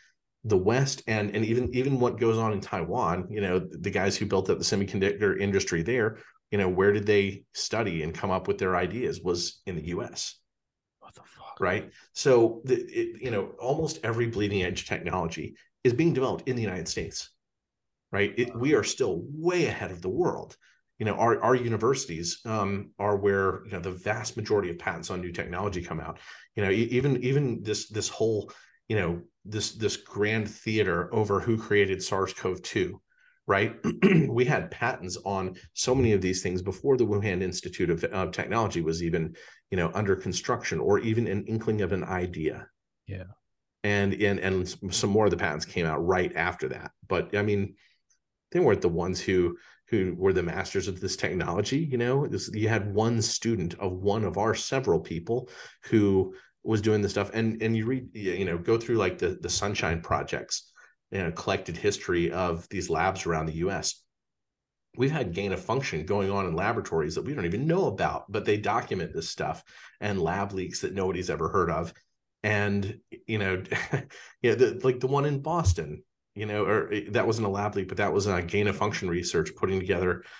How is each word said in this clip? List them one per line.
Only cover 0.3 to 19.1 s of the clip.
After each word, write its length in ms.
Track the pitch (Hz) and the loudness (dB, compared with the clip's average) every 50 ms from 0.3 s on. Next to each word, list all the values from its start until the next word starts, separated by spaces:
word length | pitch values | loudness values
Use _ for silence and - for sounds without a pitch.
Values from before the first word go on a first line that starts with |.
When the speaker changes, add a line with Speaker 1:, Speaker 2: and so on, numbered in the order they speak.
| _ _ - | _ _ -2
Speaker 1:
the 140 | 113 107 92 | 2 2 4
West 460 | 92 104 117 127 135 139 - - - - | 4 4 4 4 2 0 -2 -4 -4 -2
and, 280 | 110 107 104 101 - | 0 0 0 0 0
and 80 | 107 110 | 0 0
even, 300 | 110 113 123 123 117 127 | 2 2 0 0 0 0
even 240 | 127 131 139 135 127 | 0 0 2 2 2
what 200 | 120 117 104 107 | 2 2 2 2
goes 180 | 120 113 113 113 | 2 2 4 2
on 160 | 113 110 107 | 2 0 0
in 80 | 98 | -2
Taiwan, 640 | 98 - - 95 82 78 95 120 113 82 85 92 87 90 | -4 -4 -4 -4 -4 -2 -2 0 0 0 0 -2 -2 -4
you 120 | 107 107 | -4 -2
know, 180 | 101 92 90 92 | 0 2 2 0
the 300 | 85 87 - - 85 101 | 0 -2 -6 -8 -6 -2
guys 260 | 92 101 95 101 95 | 0 2 2 2 2
who 120 | - 107 98 | 0 0 0
built 220 | 101 95 95 - | 2 2 2 2
up 100 | - - | 0 0
the 40 | - | 2
semiconductor 760 | - 113 98 98 95 - 101 95 101 101 - 107 98 92 - | 0 0 0 0 0 0 0 2 2 2 2 2 2 2 2
industry 440 | 98 98 98 98 - - 90 82 | 0 2 2 2 2 2 0 0
there, 380 | 80 113 123 127 107 - 110 - - - _ _ _ _ | 0 0 2 2 2 0 -2 -4 -12 -20 _ _ _ _
you 60 | - 101 | 0 2
know, 120 | 95 92 | 2 2
where 240 | 92 90 95 101 101 | 4 6 6 6 6
did 120 | 110 107 | 4 4
they 380 | 107 104 101 98 98 95 - - _ - | 4 4 4 4 2 0 -6 -12 _ -8
study 500 | - - - - 110 117 101 85 80 76 | -8 -6 -2 -2 -2 0 0 -2 -2 -4
and 100 | 82 82 | -4 -4
come 180 | - - 98 | -4 -2 0
up 160 | 92 92 90 - | 0 0 0 0
with 100 | 98 98 | -2 0
their 180 | 101 92 92 | 0 2 2
ideas 440 | 90 92 85 92 120 123 85 - 87 | 2 0 0 -2 -2 -2 -2 -4 -2
was 400 | 87 90 87 87 - - - - _ | -2 -2 -2 0 -2 -4 -6 -8 _
in 100 | 98 90 | -8 -8
the 120 | 82 76 82 | -6 -6 -4
U 160 | 87 90 - | -4 -4 -6
S. 320 | - - - - - - - _ _ _ _ _ _ _ _ _ _ _ _ | -6 -8 -8 -8 -8 -10 -14 _ _ _ _ _ _ _ _ _ _ _ _
Speaker 2:
What 160 | - - - | -20 -20 -20
the 80 | - - | -20 -20
fuck? 320 | - - - - - - - | -20 -20 -20 -20 -18 -6 -2
Speaker 1:
Right. 320 | 95 90 92 110 - - - - - _ _ | 0 0 0 -2 -4 -8 -14 -20 -20 _ _
So, 480 | - - 143 131 120 117 113 - - - | 0 4 6 8 8 8 6 4 0 -2
the, 120 | 131 127 | 0 0
it, 460 | 117 - - - 113 117 - - - | 0 0 -2 -4 -4 -4 -4 -6 -6
you 100 | - 123 | -6 -4
know, 240 | 110 98 - - - - | -2 -2 -2 -4 -8 -6
almost 400 | - 123 147 156 160 147 - - - | -2 -2 0 0 0 -2 -4 -4 -2
every 240 | 113 113 117 120 113 | -2 0 0 0 0
bleeding 360 | 113 101 104 98 101 98 90 | 0 0 0 0 2 0 0
edge 240 | 90 92 - - - | 0 -2 -4 -4 -4
technology 680 | 98 85 82 85 82 92 85 85 82 80 76 110 - - _ _ _ _ - | -4 -4 -2 -2 -2 -2 -2 -2 -4 -6 -10 -10 -12 -16 _ _ _ _ 2
is 80 | 127 | 2
being 220 | 117 117 160 170 135 | 4 4 4 4 4
developed 340 | 127 131 120 95 82 - 135 | 2 2 0 0 -2 -4 -4
in 80 | 127 | -4
the 60 | 120 | -2
United 260 | 110 98 90 90 82 - | -2 -2 -4 -4 -6 -6
States, 420 | - 107 87 80 - - - - _ _ _ _ _ _ _ _ _ _ _ _ _ _ _ _ - | -6 -6 -6 -6 -8 -10 -12 -14 _ _ _ _ _ _ _ _ _ _ _ _ _ _ _ _ 0
right? 200 | 98 101 101 - 113 | 0 2 2 2 0
It, 180 | 123 120 - | -2 -2 -2
we 180 | 117 123 147 151 | -2 2 4 4
are 100 | 113 101 | 4 4
still 380 | - - - 131 104 | 0 -2 0 0 0